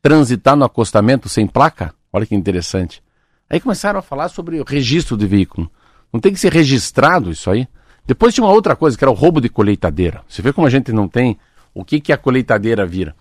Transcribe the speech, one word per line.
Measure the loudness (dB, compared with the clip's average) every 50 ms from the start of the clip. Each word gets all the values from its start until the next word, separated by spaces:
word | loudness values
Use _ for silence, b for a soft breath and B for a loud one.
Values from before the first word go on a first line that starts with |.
transitar | 4 4 4 4 4 2 0 0 _ 2 4
no | 4 2
acostamento | 0 _ -2 -4 0 2 2 2 2 0 0 -2 -4
sem | -2 -2 -2
placa? | 0 2 2 2 2 _ -4 -10 -10 -10 _ _ _
Olha | -6 -6 -4
que | -2 -4
interessante. | -2 -2 -2 -4 -4 -6 -4 -4 -4 -4 -6 -10 -18 _ _ _ _ _ _ _ _ _ _
Aí | -6 -4
começaram | -2 -4 -6 -4 -4 -4 -4 -4
a |
falar | -8 _ -8 -8 -8 -8
sobre | -8 -12 -10 -8 -8 -8
o | -6
registro | -4 -4 -4 -2 0 -2 -2 -2 -4 -4
de | -4 -2
veículo. | 0 2 0 0 -2 -4 -10 -10 -10 _ _ _ _ _ _ _ _
Não | -8 0
tem | 0 0 0
que | 2
ser | -2 2
registrado | 2 2 2 2 2 -2 -2 -2 0 2 2 4 2 2 -2 -4
isso | -8 -8 -4 -2
aí? | -2 -2 -2 -6 -12 -20 _ _ _ _ _
Depois | -4 0 _ 2 2 2
tinha | 2 2
uma | 4 4
outra | 4 4 2 -2
coisa, | 2 0 0 0
que | 2 2
era | 0
o | 2
roubo | 4 2 2 2 2
de | -2
colheitadeira. | -2 -2 0 0 0 0 0 -2 -4 -2 -2 -2 -4 -4 -8 -20
Você | _ -16 -4
vê | -4 -2
como | 0 2 2
a | 2
gente | 2 2 0 0
não | -2 -2 -2
tem | -2 -2 0 0 0 -2 _ _ _ _ _ _ _ _
o | -16 -6
que, | _ -4 -4
que | 0 -2
a | -2
colheitadeira | 0 0 0 0 0 0 0 -2 0 0 -2 -2 -2 -2
vira. | -4 -4 -6 -8 -8 -10 _